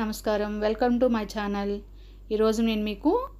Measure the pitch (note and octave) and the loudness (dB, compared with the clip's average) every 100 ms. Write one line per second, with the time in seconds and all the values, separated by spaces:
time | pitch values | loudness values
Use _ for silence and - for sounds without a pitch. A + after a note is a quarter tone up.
0 | A3 A3 - G#3 G#3 G#3 G#3+ A3+ B3 A#3+ | -2 -2 0 0 0 -2 0 2 2 4
1 | B3+ A3+ G#3 A3 G3+ G3+ G3+ G3+ - - | 4 2 -2 -4 -4 -2 -2 -4 -8 -18
2 | - - - G#3+ A3 A3 A3+ A3 G#3+ G#3 | -20 -16 -4 2 2 4 2 0 -2 -2
3 | D4 A4+ C5+ - | 2 2 0 -10